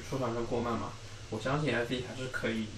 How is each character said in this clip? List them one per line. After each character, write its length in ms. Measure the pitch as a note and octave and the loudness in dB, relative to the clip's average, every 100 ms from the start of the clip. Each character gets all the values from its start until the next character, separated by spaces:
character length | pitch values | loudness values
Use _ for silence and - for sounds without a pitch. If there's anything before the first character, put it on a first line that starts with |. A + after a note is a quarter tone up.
| - | -2
出 120 | C3+ | 0
厂 160 | A#2+ A#2 | 0 0
车 60 | |
过 200 | A#2 A#2+ | 2 2
慢 120 | A#2 | 2
嘛。 160 | A2 - - - - - | 0 -2 -6 -10 -10 -6
我 80 | G#2+ | -2
相 200 | C3 D3 | 2 2
信 140 | D3 | 4
F 180 | A#2 A#2+ | 2 2
一 120 | B2+ A2 | 0 -2
还 140 | A2+ | -4
是 80 | B2+ | -2
可 180 | - A#2 | 0 0
以， 160 | A2+ G#2+ | 0 -2